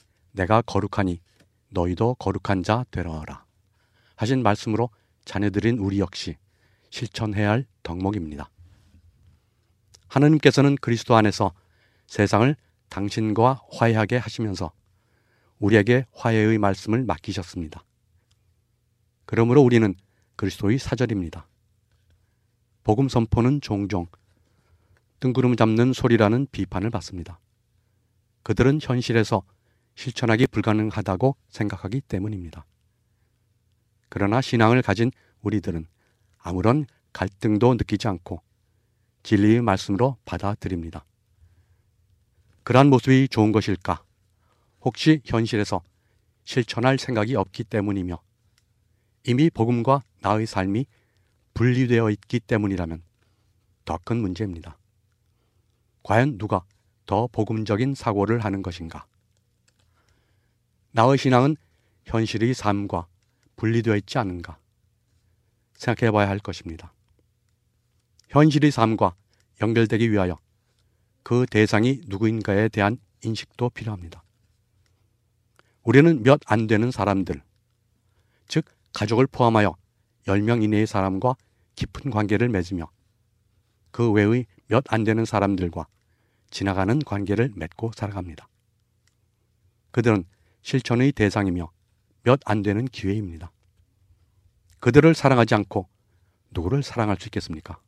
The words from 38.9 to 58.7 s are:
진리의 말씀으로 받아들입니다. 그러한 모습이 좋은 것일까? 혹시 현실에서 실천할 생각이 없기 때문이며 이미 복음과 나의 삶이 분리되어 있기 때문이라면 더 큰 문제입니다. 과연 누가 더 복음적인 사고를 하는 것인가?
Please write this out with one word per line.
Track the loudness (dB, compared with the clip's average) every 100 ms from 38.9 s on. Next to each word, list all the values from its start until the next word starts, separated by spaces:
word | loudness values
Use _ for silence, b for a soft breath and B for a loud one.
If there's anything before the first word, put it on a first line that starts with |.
| _ _ _
진리의 | 0 2 4 4
말씀으로 | 2 -2 -2 -2 -2 -2
받아들입니다. | -10 -8 -6 -6 -8 -8 -10 -14 -20 _ _ _ _ _ _ _ _ _ _ _ _ _ _ _
그러한 | 2 6 8
모습이 | 6 4 2 2
좋은 | 2 2
것일까? | 2 0 -4 -4 -6 _ _ _ _ _ _ _ _
혹시 | -6 0 2 2 2
현실에서 | -2 0 -2 -2 -4 -6 _ _ _ _ _ -6
실천할 | -4 -4 0 0 0
생각이 | -2 -4 -2 -2
없기 | -4 -8 -6
때문이며 | -4 -2 -4 -6 -8 _ _ _ _ _ _ _ _ _ _ -2
이미 | 2 2
복음과 | 2 0 0 0 0 -2 _
나의 | -2 -2 -2
삶이 | -2 -2 -2 -6 _ _ _ _ _ _ -2
분리되어 | 0 2 2 2 2
있기 | -2 -4 -6
때문이라면 | -2 -2 0 -2 -6 -10 -16 _ _ _ _ _ _ _
더 | -10 -8
큰 | -4 -4
문제입니다. | -4 -6 -8 -10 -16 -20 _ _ _ _ _ _ _ _ _ _ _ _
과연 | 0 2 2 -2
누가 | -4 -4 -4 _ _ _ -4
더 | -2 -2
복음적인 | -4 -4 -4 -2 -2 -2 -4
사고를 | -2 0 0 0 -2
하는 | -4
것인가? | -6